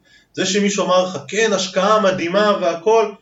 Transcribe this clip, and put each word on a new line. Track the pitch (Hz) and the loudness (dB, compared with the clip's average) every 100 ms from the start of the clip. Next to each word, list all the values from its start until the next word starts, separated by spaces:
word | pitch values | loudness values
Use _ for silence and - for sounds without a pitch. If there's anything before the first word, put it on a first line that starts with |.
| _ _ _ | _ _ _
זה | - 190 | -6 -2
שמישהו | 202 202 175 170 | 0 0 0 0
אמר | 180 | 0
לך, | 185 - - | 0 -6 -6
"כן, | 196 226 | -2 0
השקעה | 190 - 190 196 214 | 0 -2 0 2 2
מדהימה | 196 - 170 190 208 196 | 2 0 -2 0 2 2
והכל", | 175 165 220 226 208 - | -2 0 2 2 2 -6